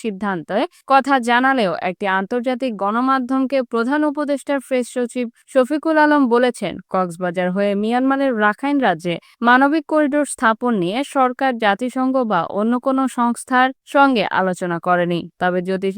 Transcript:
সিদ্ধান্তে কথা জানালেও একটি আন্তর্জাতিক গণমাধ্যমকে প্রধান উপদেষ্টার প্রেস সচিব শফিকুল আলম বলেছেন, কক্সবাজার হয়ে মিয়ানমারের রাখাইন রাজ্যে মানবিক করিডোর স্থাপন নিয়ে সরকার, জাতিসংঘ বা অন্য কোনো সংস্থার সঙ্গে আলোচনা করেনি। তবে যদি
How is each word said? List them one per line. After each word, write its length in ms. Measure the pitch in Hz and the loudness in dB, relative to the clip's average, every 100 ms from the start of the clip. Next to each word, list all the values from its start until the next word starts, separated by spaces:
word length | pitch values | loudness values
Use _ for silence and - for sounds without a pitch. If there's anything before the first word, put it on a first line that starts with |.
সিদ্ধান্তে 580 | 226 190 208 180 147 196 302 _ - | -8 -4 -4 -4 -4 -2 -4 _ 2
কথা 260 | 269 269 269 233 | 2 4 0 2
জানালেও 440 | 240 262 262 190 156 | 2 2 2 0 -2
একটি 240 | 185 175 196 190 | -6 -4 -2 -2
আন্তর্জাতিক 540 | 196 247 247 247 262 196 | -2 -4 -4 -4 -4 -4
গণমাধ্যমকে 800 | 196 226 262 269 240 262 262 269 240 | -2 0 0 0 0 -2 0 -2 -2
প্রধান 300 | 233 233 302 | -2 0 0
উপদেষ্টার 540 | 302 285 285 277 - 277 | 0 -2 -4 -4 -2 -4
প্রেস 260 | - 254 240 | -2 -4 -2
সচিব 340 | 254 240 254 233 - _ | -4 -4 -4 -6 -10 _
শফিকুল 460 | 262 254 294 320 311 | 2 2 0 2 4
আলম 240 | 302 294 254 | 4 4 4
বলেছেন, 440 | 240 247 - 175 190 - | 4 2 0 -6 -8 -4
কক্সবাজার 580 | 185 185 170 180 175 180 | -2 -2 -4 -4 -2 -2
হয়ে 220 | 190 202 202 | 0 0 0
মিয়ানমারের 560 | 214 247 269 269 277 220 | 0 0 0 0 0 2
রাখাইন 380 | 208 208 277 285 | 0 0 -2 0
রাজ্যে 340 | 226 165 175 165 - _ | 0 0 -4 -6 -10 _
মানবিক 420 | 233 254 277 320 - | 4 4 4 2 0
করিডোর 400 | 311 294 294 285 | 0 2 0 -2
স্থাপন 460 | - 233 226 240 214 | 0 0 0 0 0
নিয়ে 180 | 170 233 285 | -2 -4 -2
সরকার, 440 | 277 254 247 269 226 | 0 0 0 -2 0
জাতিসংঘ 560 | 214 196 247 262 262 262 | 0 0 -2 -2 0 0
বা 160 | 226 180 - | 0 0 0
অন্য 200 | 196 226 240 | -2 0 0
কোনো 220 | 269 269 262 | 0 0 -2
সংস্থার 560 | - 240 233 - 254 262 - - | 0 -2 -2 0 2 2 -2 -2
সঙ্গে 320 | 285 277 240 175 | 4 4 4 0
আলোচনা 460 | 156 185 180 180 170 | 0 -2 -2 -4 -4
করেনি। 400 | 180 175 175 175 170 - | 0 2 2 -2 -6 -4
তবে 200 | 180 180 | -2 -2
যদি 260 | 180 190 190 | -2 -4 -4